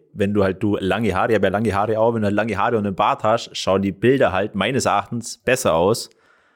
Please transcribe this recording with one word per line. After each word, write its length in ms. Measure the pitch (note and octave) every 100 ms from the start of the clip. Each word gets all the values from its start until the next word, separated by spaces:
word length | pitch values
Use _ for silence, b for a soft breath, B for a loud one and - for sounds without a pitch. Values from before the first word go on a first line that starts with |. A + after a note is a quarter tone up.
| _
wenn 200 | G#2 G2+
du 100 | G#2
halt, 200 | F#2+ F#2
du 140 | G#2 G2+
lange 360 | F#2+ F#2+ A2+
Haare, 200 | F#2 A#2
ich 20 | A2
hab 80 |
ja 60 | G2
lange 240 | F#2+ A2+ G2
Haare 240 | G#2+ A2
auch, 160 | A2+ A#2
wenn 60 |
du 60 | G2+
halt 80 | G#2
lange 220 | A2+ F#2+
Haare 200 | A2 A#2
und 100 | G2+
einen 80 | F2+
Bart 280 | A#2 C3+
hast, 320 | A2 A2+ - -
schauen 280 | - F#2+
die 80 | G2
Bilder 400 | E2+ A#2 C#3 A2
halt 240 | F#2 G#2+ G2+
meines 300 | G2+ C3 G2+
Erachtens 520 | G2 - A#2+ - -
besser 380 | - B2+ G2+ D#2+
aus, 340 | F2+ A#2 - _ _ _ _